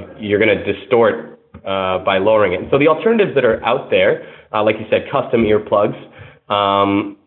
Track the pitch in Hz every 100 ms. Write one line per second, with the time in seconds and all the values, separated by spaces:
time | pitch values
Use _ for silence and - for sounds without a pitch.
0 | 95 - 104 101 110 95 95 98 - 117
1 | 113 - - - _ - - 98 92 92
2 | 92 95 101 110 101 87 73 139 147 156
3 | 220 233 180 131 123 110 - 135 - 98
4 | 98 160 - - - 107 107 107 110 110
5 | - 139 - 117 107 104 - 104 107 135
6 | - - - - - 101 101 98 101 101
7 | 101 -